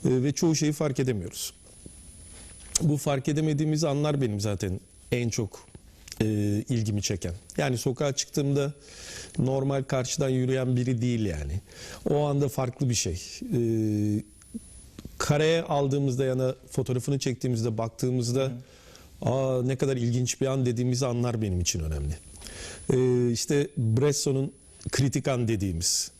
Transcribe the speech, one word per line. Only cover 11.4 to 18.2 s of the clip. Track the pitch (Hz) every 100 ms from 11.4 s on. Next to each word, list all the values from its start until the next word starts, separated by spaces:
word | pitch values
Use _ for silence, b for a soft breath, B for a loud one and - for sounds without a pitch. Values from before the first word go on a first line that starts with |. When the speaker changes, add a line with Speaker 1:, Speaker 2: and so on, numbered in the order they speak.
| 71 92 - B B B -
Speaker 1:
O | 143 147
anda | 143 143
farklı | - 127 - 131
bir | 117
şey. | - 87 - - 254
E, | 143 117 110 110 104 104 104 - - - - - - - - - -
kareye | - 147 156 165
aldığımızda | 170 143 139 143 139 123 131
ya | 127
da | 131 - -
fotoğrafını | - 127 127 131 139
çektiğimizde, | 139 120 127 117 117 110
baktığımızda, | 113 - 127 127